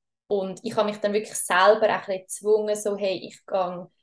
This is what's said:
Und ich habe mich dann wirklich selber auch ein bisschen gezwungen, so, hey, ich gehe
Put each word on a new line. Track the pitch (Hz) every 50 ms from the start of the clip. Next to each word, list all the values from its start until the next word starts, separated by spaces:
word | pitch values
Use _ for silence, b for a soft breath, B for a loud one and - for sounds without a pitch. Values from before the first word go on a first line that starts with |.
| _ _ _ _ _
Und | - 208 196 190 190 180 - -
ich | 233 -
habe | 226 208 208
mich | 208 -
dann | - 208 202
wirklich | 214 214 - -
selber | - - - 185 180 190 202 220 220 220
auch | 202
ein | - 185 -
bisschen | - 190 185 -
gezwungen, | - - - 202 208 214 214 214 214 208
so, | 208 - 208 202
hey, | 196 202 190 185 - -
ich | - - - _
gehe | - - 190 180 180 180 175 185 - _ _